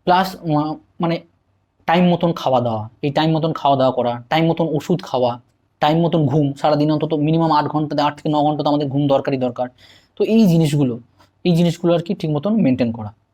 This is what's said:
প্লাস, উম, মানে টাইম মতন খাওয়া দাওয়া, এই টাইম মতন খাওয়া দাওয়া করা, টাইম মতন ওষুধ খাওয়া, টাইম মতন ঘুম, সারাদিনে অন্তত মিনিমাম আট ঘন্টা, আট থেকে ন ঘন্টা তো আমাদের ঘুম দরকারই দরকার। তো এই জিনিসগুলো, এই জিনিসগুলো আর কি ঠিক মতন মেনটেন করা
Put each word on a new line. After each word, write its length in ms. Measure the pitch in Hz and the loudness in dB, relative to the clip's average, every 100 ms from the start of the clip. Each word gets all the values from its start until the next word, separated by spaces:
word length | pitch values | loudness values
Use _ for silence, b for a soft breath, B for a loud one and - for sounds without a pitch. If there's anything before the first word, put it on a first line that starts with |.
প্লাস, 320 | - 180 185 - | 0 0 0 -6
উম, 360 | 170 147 151 156 _ - | -4 -2 -2 -8 _ -6
মানে 180 | 170 170 - _ _ _ _ _ - | -4 -4 -8 _ _ _ _ _ 0
টাইম 260 | 170 180 | 2 4
মতন 200 | 170 170 | 2 0
খাওয়া 280 | 165 135 127 | -2 0 0
দাওয়া, 280 | 120 110 110 _ | 0 -4 -8 _
এই 80 | 147 | -4
টাইম 200 | 147 160 | 0 0
মতন 220 | 160 160 | 0 -2
খাওয়া 240 | 156 143 135 | -2 0 2
দাওয়া 160 | 131 | 2
করা, 300 | 127 120 120 120 | 0 -2 -4 -4
টাইম 160 | 160 165 | 0 0
মতন 220 | 165 165 | 0 -2
ওষুধ 340 | 147 - 175 | -4 -2 -4
খাওয়া, 380 | - 127 123 123 _ _ _ - | -2 -2 -2 -4 _ _ _ -2
টাইম 200 | 151 165 | 0 2
মতন 260 | 170 165 139 | 2 0 2
ঘুম, 260 | 151 143 | 2 0
সারাদিনে 400 | 139 156 147 151 | 0 0 2 2
অন্তত 220 | 151 156 | 0 -2
মিনিমাম 380 | 156 151 165 165 | -2 0 2 2
আট 120 | 151 | 2
ঘন্টা, 400 | 147 151 147 147 | 0 -2 -4 -2
আট 120 | 147 147 | -2 -2
থেকে 120 | 160 | -4
ন 140 | 151 | 0
ঘন্টা 200 | 147 143 | 0 0
তো 60 | 147 | 0
আমাদের 200 | 147 143 | -2 -2
ঘুম 180 | 135 143 | 0 2
দরকারই 300 | 135 139 135 | 0 0 -4
দরকার। 320 | 127 123 123 _ b b b - | -4 -4 -8 _ b b b -4
তো 80 | |
এই 220 | 208 220 202 | 2 4 4
জিনিসগুলো, 540 | 165 151 147 131 117 - _ b _ | 4 2 0 -2 -4 -12 _ b _
এই 120 | 180 165 | 0 2
জিনিসগুলো 380 | 175 160 175 | 2 0 0
আর 80 | 170 | 0
কি 120 | 170 | -2
ঠিক 160 | 202 160 | -6 -4
মতন 260 | 147 202 220 | -4 -2 0
মেনটেন 360 | 139 127 117 | 2 0 -2
করা 200 | 113 104 - _ | -4 -10 -16 _